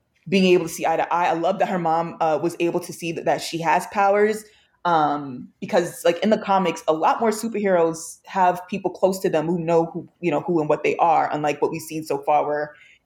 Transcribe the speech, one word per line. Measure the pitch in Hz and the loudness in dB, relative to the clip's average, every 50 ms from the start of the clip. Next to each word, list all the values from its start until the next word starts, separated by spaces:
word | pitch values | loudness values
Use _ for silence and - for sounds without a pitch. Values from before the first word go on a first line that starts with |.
| _ _ _ _ _ 156 | _ _ _ _ _ -2
being | 170 196 185 185 | 2 4 6 6
able | 180 180 165 | 6 4 4
to | 156 | 0
see | - - 160 | -6 -4 -2
eye | 147 165 | 0 0
to | 160 147 - 160 | 0 0 0 0
eye. | 170 175 | 0 2
I | - 165 | 2 0
love | 165 165 175 196 190 | 2 0 0 0 0
that | 185 175 | 0 -2
her | 196 180 | 0 -2
mom, | 165 160 160 165 170 170 - - | 0 0 0 0 0 -4 -4 -2
uh, | 165 160 156 143 | 0 0 2 0
was | 156 170 170 - | 0 -2 -2 0
able | 170 170 165 175 | -2 0 0 -2
to | 170 - | -4 -6
see | 165 - 170 165 | -10 -8 -8 -6
that, | 165 - - | -6 -4 -2
that | 165 147 - | 0 0 0
she | - - - 160 | -2 -6 -6 -2
has | 165 160 151 180 185 - | 0 2 2 0 0 -2
powers, | - 214 196 196 202 208 208 214 214 214 - - _ _ _ _ _ _ - | -2 0 2 2 4 4 2 2 0 -4 -8 -14 _ _ _ _ _ _ -2
um, | 180 170 160 151 143 143 147 143 139 123 127 - - _ _ | 0 2 2 2 2 0 -2 -6 -8 -12 -14 -16 -18 _ _
because, | 202 - 214 202 175 156 - - - | -6 -2 0 0 0 -2 -6 -2 0
like, | 170 170 - - | 0 0 2 0
in | 214 | 0
the | 214 202 | 0 0
comics, | - - 196 190 185 170 160 - - - | 2 2 2 2 2 0 -2 -2 0 0
a | |
lot | 160 160 160 240 269 - | 0 2 2 2 2 2
more | 233 226 | 0 0
superheroes | 214 220 - 226 226 214 208 196 185 175 165 165 165 160 - - - - _ | 0 -2 -4 -6 -4 -2 0 2 4 4 4 2 0 -4 -10 -14 -16 -18 _
have | - - 190 185 180 175 175 - - | -6 0 2 2 2 2 0 -4 -8
people | 208 190 - 180 | -8 -4 -4 -6
close | 180 - - 190 190 190 | -2 0 0 0 0 0
to | - 180 | -2 0
them | 160 156 151 | 0 0 0
who | 160 180 170 | 0 -2 -2
know | 160 165 170 165 165 | 0 2 2 2 2
who, | 165 - 170 143 - _ _ | 0 -4 -10 -12 -12 _ _
you | 175 170 | -2 -2
know, | 147 147 | -2 -2
who | - - 175 160 | -2 0 0 0
and | 156 151 | 2 2
what | 151 151 | 0 0
they | - 151 - | 0 -2 0
are, | - 160 170 160 147 143 - | 2 2 4 4 2 2 0
unlike | - 151 151 147 147 - | -2 -2 -2 -2 0 0
what | 156 131 | -2 -2
we've | - 160 | -2 -6
seen | - - 156 160 156 | -10 -10 -10 -10 -6
so | - 147 139 | -6 -6 -4
far | - 160 151 147 139 | 0 0 0 2 0
where | 147 147 147 151 151 - - - - _ _ _ | 0 -2 -4 -4 -8 -10 -16 -20 -20 _ _ _